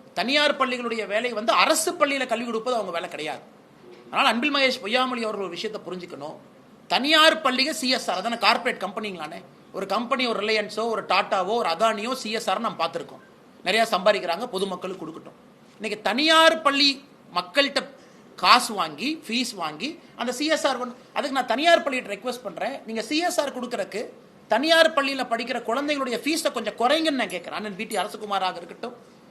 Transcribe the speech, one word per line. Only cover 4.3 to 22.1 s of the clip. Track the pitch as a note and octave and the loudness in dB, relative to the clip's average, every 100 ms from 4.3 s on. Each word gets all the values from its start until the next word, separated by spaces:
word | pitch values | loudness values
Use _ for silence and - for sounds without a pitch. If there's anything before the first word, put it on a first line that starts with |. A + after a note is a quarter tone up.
| A3+ D4 C#4 | 2 0 2
மகேஷ் | C4+ B3+ | 2 0
பொய்யாமொழி | G3 B3 B3+ B3 | -2 0 0 -2
அவர்கள் | A3 G#3 F#3+ | -4 -4 -6
ஒரு | |
விஷயத்தை | F3 G#3 G#3 - | -6 -8 -8 -10
புரிஞ்சுக்கணும். | F3+ F3 C#3 D3 - - - - - - | -10 -10 -12 -14 -14 -20 -20 -20 -20 0
தனியார் | G3 C#4 D#4 D#4+ D#4+ | 2 4 6 6 6
பள்ளிகள் | C4+ B3+ C4+ | 2 0 -2
சி | - B3+ | -2 -2
எஸ் | B3+ - | -2 -2
ஆர், | F3+ | -4
அதான | G#3+ A#3 | -4 2
கார்ப்பரேட் | G3 A#3+ B3 G3+ | 2 2 0 -4
கம்பெனிங்களானே. | F#3+ G#3+ G#3+ F3 D#3 E3+ - - - | -6 -6 -8 -8 -10 -12 -18 -20 -14
ஒரு | E3+ F#3 | -8 -4
கம்பெனி, | G#3 A#3+ C4 B3 | -2 0 0 0
ஒரு | G3 | 0
ரிலையன்ஸோ, | G#3 A3 G3 G#3+ A#3 | 0 0 0 -4 -2
ஒரு | G#3 | -2
டாட்டாவோ, | F#3 F#3+ G3+ G3+ F3+ A#3 | 2 2 2 0 2 0
ஒரு | F#3+ | 0
அதானியோ | E3 A3 G#3 A3 | 2 2 2 -4
சி | C4 G#3+ | -6 -4
எஸ் | A3 A3 | -4 -2
ஆர் | F#3+ | -2
நம்ம | A3+ D#3 E3 | -2 -2 -4
பார்த்திருக்கோம், | E3 C#3+ - - - - - | -4 -10 -16 -20 -20 -20 -6
நிறைய | E3+ G#3+ A3 | 0 2 2
சம்பாதிக்கிறாங்க, | G3 F#3+ G3+ F3+ E3+ B3 | 4 4 4 0 -4 -4
பொதுமக்களுக்கு | F#3 G3 F3+ F#3 F#3 E3 | -4 -4 -4 -8 -10 -12
கொடுக்கட்டும். | E3 - - - - - | -14 -18 -20 -20 -20 -20
இன்னைக்கு | - G#3+ G#3 | -12 -8 -2
தனியார் | F#3+ A#3 D#4 D#4+ D#4+ D#4+ | 0 2 6 8 6 6
பள்ளி | - C#4 C#4+ C4 - - - F3 | 2 2 2 0 -8 -20 -8 -6
மக்கள்கிட்ட | F3+ C#4+ C#4 C#4 - - - - - - | 0 2 2 0 -6 -10 -20 -20 -20 2
காசு | F#3 A#3+ A#3+ | 8 8 8
வாங்கி, | G3+ E3 D3 B3 D#4 - | -2 -4 -4 -4 -4 -4
ஃபீஸ் | A#3 A#3+ G3+ | -2 -2 -4
வாங்கி | D#3 D3+ B3 - - - | -8 -6 -8 -10 -14 -8
அந்த | A#3+ | -6
சி | A#3+ D4 | -2 0
எஸ் | D4+ D4+ | 2 0
ஆர் | B3 | -2
பண்ணு. | B3 - - | -6 -12 -8
அதுக்கு | - C4+ C4 | -6 -2 -2
நான் | A#3+ | -2
தனியார் | A3+ E4 E4 | 2 6 6
பள்ளிகிட்ட | D#4 B3+ G3 | 4 -4 -4